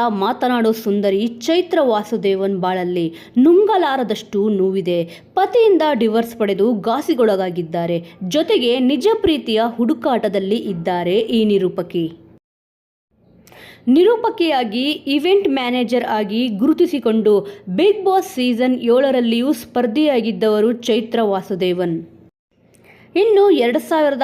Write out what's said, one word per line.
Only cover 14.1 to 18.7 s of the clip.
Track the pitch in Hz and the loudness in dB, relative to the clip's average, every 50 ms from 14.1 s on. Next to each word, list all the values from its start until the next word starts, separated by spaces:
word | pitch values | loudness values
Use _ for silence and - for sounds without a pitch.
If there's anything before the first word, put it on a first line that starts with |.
| 480 440 480 440 453 - 339 320 294 262 247 214 196 240 262 294 | 2 2 0 -4 -2 -2 -2 0 0 0 -2 -2 -4 -4 -2 -2
ಇವೆಂಟ್ | 302 - - 277 277 294 285 349 392 403 392 302 | -4 -4 -4 -2 -2 0 2 2 2 2 2 0
ಮ್ಯಾನೇಜರ್ | 269 269 247 240 247 254 247 - 247 240 233 | -2 -2 -2 -2 -2 -2 -2 0 0 -2 0
ಆಗಿ | - 226 214 208 185 208 226 254 247 | -2 -2 -2 -2 -2 -2 -4 -2 -4
ಗುರುತಿಸಿಕೊಂಡು | 208 185 240 311 311 330 349 - 294 269 - 233 220 220 202 214 208 196 202 - - - - 190 | -2 0 0 0 2 2 0 0 0 -2 0 0 0 2 4 4 4 2 2 -4 -14 -16 -10 -6
Bigg | 180 190 339 427 415 | -2 2 2 2 2
Boss | 427 370 392 370 381 | 2 0 0 0 0
ಸೀಸನ್ | 370 - - 254 247 247 240 220 254 254 | 0 -2 -6 -2 -2 0 0 0 0 0